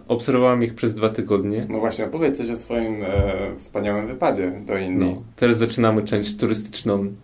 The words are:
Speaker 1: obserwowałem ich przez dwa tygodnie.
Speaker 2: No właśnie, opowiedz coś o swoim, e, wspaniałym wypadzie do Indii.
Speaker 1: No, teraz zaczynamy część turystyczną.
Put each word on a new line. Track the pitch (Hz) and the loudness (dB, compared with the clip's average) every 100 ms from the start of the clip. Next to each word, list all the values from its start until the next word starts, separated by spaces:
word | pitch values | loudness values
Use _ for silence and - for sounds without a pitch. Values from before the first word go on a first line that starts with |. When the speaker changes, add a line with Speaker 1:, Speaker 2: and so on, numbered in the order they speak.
| - | -2
Speaker 1:
obserwowałem | 117 127 127 127 123 | -2 2 4 4 4
ich | 117 117 | 0 0
przez | 117 | -2
dwa | 107 110 | 2 0
tygodnie. | 110 98 101 104 107 104 | 0 0 2 2 -2 -2
Speaker 2:
No | 110 | -2
właśnie, | 113 110 107 | -2 -2 -4
opowiedz | 160 156 135 | 0 0 0
coś | 117 | -2
o | 113 | -6
swoim, | - 120 113 107 | -4 -2 -2 -2
e, | 95 101 98 95 98 - | 0 2 2 0 -4 -8
wspaniałym | - 104 104 104 110 | -8 -4 -2 -2 -4
wypadzie | 131 160 101 90 92 104 | -2 0 0 -2 -4 -4
do | 98 | -4
Indii. | 95 90 92 | 0 2 2
Speaker 1:
No, | 95 - - | 0 -8 0
teraz | 120 113 | 2 4
zaczynamy | 113 - 113 107 | 2 2 4 4
część | 104 104 104 - | 2 0 -2 -2
turystyczną. | 113 110 - - 110 101 98 - | 0 0 -4 -6 -2 0 -2 -6